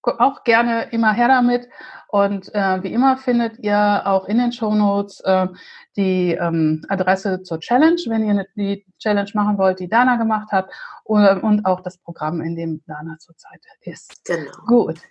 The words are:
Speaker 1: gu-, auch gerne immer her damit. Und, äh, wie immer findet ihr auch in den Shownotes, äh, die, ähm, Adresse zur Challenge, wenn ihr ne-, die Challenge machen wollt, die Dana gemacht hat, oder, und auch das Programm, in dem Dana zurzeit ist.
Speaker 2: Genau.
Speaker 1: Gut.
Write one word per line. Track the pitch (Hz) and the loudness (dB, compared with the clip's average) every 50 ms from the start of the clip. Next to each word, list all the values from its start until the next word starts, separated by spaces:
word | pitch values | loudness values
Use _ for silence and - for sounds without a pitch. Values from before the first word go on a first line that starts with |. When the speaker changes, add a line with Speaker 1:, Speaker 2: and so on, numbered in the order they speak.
Speaker 1:
gu-, | _ - - - | _ -4 0 2
auch | 233 269 269 - _ | 0 0 0 -2 _
gerne | - 226 226 240 240 233 233 226 - | 2 2 2 2 2 -2 -2 -4 -4
immer | - 226 226 220 208 | -4 0 0 0 2
her | 220 240 240 | 2 2 2
damit. | 262 254 240 240 247 247 247 - - - - - - - - _ | 4 4 4 2 0 0 -4 -8 -20 -20 -20 -20 -20 -20 -16 _
Und, | - 202 202 202 202 196 185 - - | 0 0 2 2 0 -4 -8 -6 -4
äh, | 208 196 190 190 185 180 | -2 0 0 -2 -2 -4
wie | 196 208 | -4 -2
immer | 226 254 269 262 262 | 2 2 2 2 0
findet | - - 247 233 233 226 226 - | 0 -2 0 0 0 -2 -6 -6
ihr | - 208 208 208 208 208 208 202 - | -4 -2 0 2 2 2 0 0 0
auch | 190 196 190 190 | 0 0 0 0
in | - 208 233 | 0 0 0
den | 247 240 240 | 0 0 -2
Shownotes, | - - 214 214 214 208 202 202 202 202 202 - - | -4 -4 -2 0 2 2 2 2 0 -2 -6 -10 -10
äh, | - - 190 185 185 185 180 - - - - - - _ _ - | -2 0 2 2 2 -2 -4 -10 -20 -20 -20 -20 -20 _ _ -2
die, | 196 190 185 185 180 180 175 | 0 0 2 0 0 0 -2
ähm, | - 180 170 165 165 160 156 156 156 160 - | -2 -2 -2 0 0 0 0 0 -2 -4 -6
Adresse | 175 185 185 - 190 190 - 208 185 185 185 | -4 -2 0 0 0 0 0 -4 -4 -4 -6
zur | - 165 160 | -8 -8 -8
Challenge, | - - 240 254 302 320 349 339 - | -4 -2 2 4 4 4 2 0 -2
wenn | 233 226 226 220 | -4 -2 -2 0
ihr | 208 208 | 0 0
ne-, | 202 190 - _ | 0 -2 -4 _
die | 208 202 196 202 196 _ _ _ _ | -6 -4 -4 -4 -6 _ _ _ _
Challenge | - 220 208 202 202 202 - | -2 0 0 0 -2 -2 -2
machen | 214 208 208 208 196 | -2 0 0 0 2
wollt, | 190 190 185 190 | 2 0 0 0
die | 180 175 | -6 -2
Dana | 214 226 - 254 247 | 0 2 2 2 2
gemacht | 226 226 220 220 214 208 - | 0 0 -2 -2 -2 -4 -2
hat, | - 190 190 - - - - - - - _ | -2 -2 -2 -2 -12 -18 -18 -18 -18 -20 _
oder, | - 220 208 208 202 196 185 - | 0 4 6 6 6 6 4 2
und | 220 208 208 208 | 2 2 2 2
auch | 190 185 180 180 | 0 -2 -2 -4
das | 180 - _ | -12 -14 _
Programm, | _ - 170 - 156 151 170 170 | _ -16 -12 -6 -6 -4 -4 -4
in | - 165 170 | -4 -4 -6
dem | 165 165 165 160 151 _ | -4 -4 -6 -6 -8 _
Dana | - 151 151 156 165 156 156 | -14 -14 -12 -12 -12 -14 -16
zurzeit | _ _ 165 _ _ - - - _ _ - _ _ | _ _ -20 _ _ -20 -20 -20 _ _ -20 _ _
ist. | - - - - - - _ _ | -14 -14 -14 -18 -20 -20 _ _
Speaker 2:
Genau. | - 175 160 254 - - - - | -6 -6 -6 -6 -10 -14 -14 -2
Speaker 1:
Gut. | - 233 240 196 135 165 - - _ | 2 2 2 2 0 -4 -10 -12 _